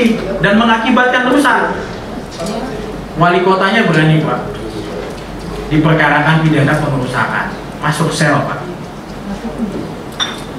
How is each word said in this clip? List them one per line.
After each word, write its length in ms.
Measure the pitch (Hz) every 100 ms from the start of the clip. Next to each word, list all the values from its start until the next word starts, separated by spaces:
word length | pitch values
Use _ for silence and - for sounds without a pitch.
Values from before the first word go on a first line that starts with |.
| 226 220 - -
dan 160 | 190 214
mengakibatkan 720 | 233 226 254 240 254 254 254
rusak. 480 | 285 262 233 - - - - - - - - 175 233 - - - - - 156
Wali 240 | 175 185
kotanya 400 | 185 190 196 226
berani, 400 | 180 156 156 156
Pak, 160 | 151 - - - - - 104 104 - - - - - - -
diperkarakan 680 | 156 156 156 151 147 156 160 156
pidana 320 | 139 147 151
pengerusakan, 760 | 135 131 127 127 107 104 101 - - -
masuk 240 | 147 151 160
sel, 260 | - 151 139 -
Pak. 120 | - 180 - - - - - 202 202 226 - 214 - - - - - - - -